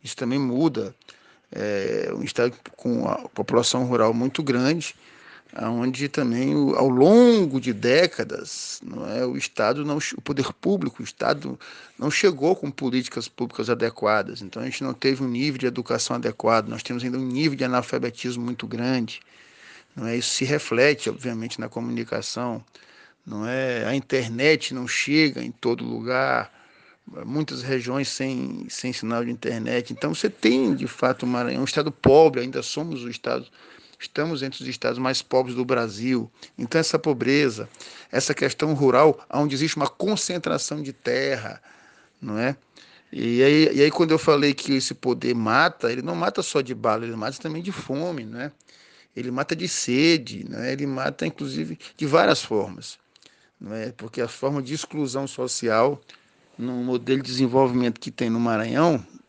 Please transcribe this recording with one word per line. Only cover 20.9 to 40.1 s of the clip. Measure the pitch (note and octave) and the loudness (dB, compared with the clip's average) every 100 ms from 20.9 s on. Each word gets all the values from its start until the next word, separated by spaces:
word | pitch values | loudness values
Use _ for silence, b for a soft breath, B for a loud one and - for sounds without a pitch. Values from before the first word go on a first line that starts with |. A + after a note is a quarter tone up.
| D3 - | 4 -2
obviamente, | - B2+ A2+ A#2 - | -6 -6 -8 -8 -8
na | A2+ | -8
comunicação, | A#2 A#2 A#2+ A2+ A2+ - - B2 A#2 - b b b b b | -6 -6 -6 -4 -6 -6 -6 -6 -6 -12 b b b b b
não | - G#2 A2+ | -14 -8 -6
é? | B2+ C3 A#2+ A2+ | -4 -2 -2 -2
A | |
internet | C3+ - C3+ A#2 A#2 C#3+ D#3 - | -2 0 -2 0 2 4 4 2
não | C3 B2 | -6 -4
chega | - - D3 D#3 B2+ | -4 2 4 4 0
em | A#2+ | -8
todo | A#2+ A#2+ A#2+ | -4 -2 -2
lugar, | A#2 A#2 A2+ B2+ C3+ B2+ G#2 b b b b b - - | -4 -6 -2 0 2 0 -2 b b b b b -20 -14
muitas | A2+ C#3 D3+ C3 | -6 -4 -4 -6
regiões | B2 C3 A#2+ C3 C3+ | -4 -2 -2 -4 -4
sem, | - C3 B2+ C3 - - | -4 -4 -4 -6 -8 -10
sem | - B2+ | -8 -6
sinal | B2 A2 A#2 | -6 -4 -4
de | A#2+ | -4
internet. | A#2+ B2+ A#2 A2 B2 A#2+ | -4 -4 -4 -2 -2 -4
Então, | - D3 | -4 -4
você | D#3+ - | -2 -2
tem, | - A2 B2+ A#2+ | 0 2 4 2
de | - - | 0 -2
fato, | - B2 C3 | -2 0 0
o | B2 | -2
Maranhão, | B2 A#2+ B2+ | -2 -2 -2
um | |
estado | C3+ - D3+ | -2 0 -2
pobre, | C#3+ - C#3 D#3+ B2+ | 2 6 8 8 6
ainda | B2 C3+ | -4 -6
somos | A#2+ - D#3+ C#3+ | -6 -6 -6 -6
o | A#2+ | -8
estado, | A#2 - B2 B2+ B B B B B | -8 -4 -4 -6 B B B B B
estamos | - - D#3 D#3 | -10 -4 -4 -4
entre | C3+ C3+ | -6 -8
os | C3 | -10
estados | B2 B2 A#2+ | -4 -2 0
mais | C3 C3 | -2 -2
pobres | - B2+ B2+ | 2 2 2
do | B2 | -2
Brasil. | B2 B2+ A2+ G2+ A#2+ B2+ A2+ B B - | 0 0 0 -4 0 0 -2 B B -10
Então, | A#2+ E3 | 0 0
essa | D#3+ D#3+ | 2 2
pobreza, | D#3+ C3 A#2 C#3+ C#3+ G#2+ G#2+ - B B B | 2 0 2 4 2 0 -10 -14 B B B
essa | - - | -2 0
questão | D3 C#3 - D3+ | 0 0 0 -2
rural, | C#3+ C#3 B2+ D#3 C#3 - | 4 6 8 6 6 -2
onde | - D3 | -2 0
existe | C3+ D#3+ D#3+ | 0 -2 0
uma | C#3+ | -4
concentração | - F#3 | -2 -2